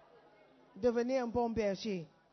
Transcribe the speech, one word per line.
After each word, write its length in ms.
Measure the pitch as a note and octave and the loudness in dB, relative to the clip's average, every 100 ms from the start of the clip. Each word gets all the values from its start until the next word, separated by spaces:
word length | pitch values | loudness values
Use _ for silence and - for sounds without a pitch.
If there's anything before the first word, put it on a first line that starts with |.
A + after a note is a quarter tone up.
| - - - - - - - F#3+ | -20 -20 -20 -20 -20 -20 -20 0
Devenez 420 | A#3+ A#3 B3 C4 | 2 2 2 0
un 80 | A#3+ | 0
bon 240 | A3+ A#3 | 0 0
berger 560 | A3+ G3+ F#3+ A3+ F#3 D#3 - _ | 0 0 0 -2 -4 -6 -16 _